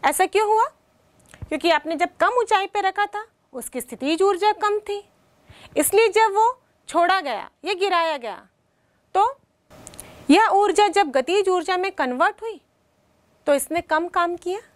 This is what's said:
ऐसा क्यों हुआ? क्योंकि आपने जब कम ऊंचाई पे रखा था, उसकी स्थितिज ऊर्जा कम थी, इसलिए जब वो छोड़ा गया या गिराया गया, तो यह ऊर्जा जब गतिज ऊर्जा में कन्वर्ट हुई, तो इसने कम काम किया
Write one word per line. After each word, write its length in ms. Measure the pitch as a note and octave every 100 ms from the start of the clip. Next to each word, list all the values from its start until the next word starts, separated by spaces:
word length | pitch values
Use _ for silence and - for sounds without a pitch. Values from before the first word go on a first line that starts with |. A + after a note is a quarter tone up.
| C4+
ऐसा 200 | D4 F#4+
क्यों 280 | G4 G#4+
हुआ? 120 | A4 C5 _ _ _ _ _ _ - -
क्योंकि 240 | D#4 E4
आपने 240 | D#4 D4+ D#4+
जब 140 | F4 _
कम 100 | F#4
ऊंचाई 380 | G4+ A#4 G#4+ G4
पे 140 | G#4
रखा 240 | G4 F#4+ G#4
था, 200 | G#4 A4 _ _
उसकी 280 | C4 - B3+
स्थितिज 400 | A#3+ A3 C4+ D#4+
ऊर्जा 300 | G4 F#4+ G#4
कम 280 | G#4+ G#4+ G#4
थी, 300 | G#4 G4+ - _ _ _ _ - - -
इसलिए 300 | - G4 A4+
जब 260 | G4 A4
वो 260 | G4 A4+ B4+ _ _ -
छोड़ा 340 | D#4+ F4 F#4+
गया 280 | D4 G#3+ - _ D#4+
या 80 |
गिराया 440 | G4 G4 F4 E4 D4
गया, 300 | A#3 F#3+ G3+ _ _ _ _ _ _
तो 260 | F#4 A4 C5+ _ _ _ - - - - - -
यह 180 | D#4 A4
ऊर्जा 400 | F#4+ G#4 F4+ G#4
जब 240 | F4 F4+
गतिज 380 | C4 C4 F#4+ F#4+
ऊर्जा 280 | F4+ E4 F4+
में 140 | F#4+
कन्वर्ट 500 | F#4+ C4+ B3 F4 G4+
हुई, 200 | A4+ F#4 _ _ _ _ _ _ _ _ -
तो 80 |
इसने 280 | C#4+ - D#4+
कम 260 | E4+ D#4 F4
काम 280 | F4+ F4 F4
किया 240 | F4+ F#4+ -